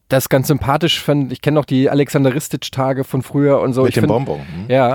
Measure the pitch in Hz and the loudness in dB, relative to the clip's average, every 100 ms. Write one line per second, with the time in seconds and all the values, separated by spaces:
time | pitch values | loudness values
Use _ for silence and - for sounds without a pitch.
0 | _ 131 - 139 131 143 135 147 175 - | _ -2 2 0 2 0 0 0 0 0
1 | - 151 127 127 147 151 139 131 131 143 | 0 -2 -2 -4 0 0 0 0 2 2
2 | 139 151 135 127 - 139 - 139 131 135 | 0 2 0 0 -6 -8 -8 -4 -2 -2
3 | 131 135 - 143 143 139 110 123 131 113 | -4 -6 -4 0 2 2 2 2 2 2
4 | - 113 135 73 69 82 110 131 123 | 2 2 -2 -8 -10 -12 -2 2 2